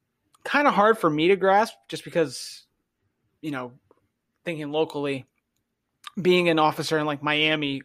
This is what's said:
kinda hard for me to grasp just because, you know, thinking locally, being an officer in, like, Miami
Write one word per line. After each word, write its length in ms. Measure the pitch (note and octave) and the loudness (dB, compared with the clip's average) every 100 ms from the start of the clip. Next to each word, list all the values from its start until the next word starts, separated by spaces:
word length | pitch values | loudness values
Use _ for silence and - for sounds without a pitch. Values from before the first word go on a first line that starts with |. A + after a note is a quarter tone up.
| _ _ _ _ - | _ _ _ _ -4
kinda 260 | C4+ C#4+ | 0 2
hard 260 | F#3+ G#3 A3 | 4 4 4
for 120 | E3+ | 2
me 180 | D3+ E3 | 2 2
to 60 | G3 | 2
grasp 400 | F#3+ G3 A3 - - | 4 2 2 -4 -16
just 140 | D#3 | -16
because, 640 | - E3+ D3+ B2+ - - _ _ _ _ _ _ _ _ | -6 -2 -2 -4 -14 -18 _ _ _ _ _ _ _ _
you 100 | D#3 | -10
know, 220 | C#3 B2 B2+ _ _ _ _ _ _ - | -8 -10 -14 _ _ _ _ _ _ -10
thinking 260 | D#3+ D3 | -10 -6
locally, 560 | D3+ D#3 D3 C#3+ C#3 - _ _ _ _ _ _ _ - - | -2 -2 -4 -6 -6 -10 _ _ _ _ _ _ _ -14 -2
being 280 | F3 F3+ F3 | 2 4 4
an 100 | D#3+ | 4
officer 380 | D#3 D3 D3+ D#3+ | 2 0 -2 -2
in, 60 | D3+ | -2
like, 160 | C#3+ | -4
Miami 580 | C#3+ D3 D#3 D#3 D3 C3+ | -2 0 0 0 -2 -6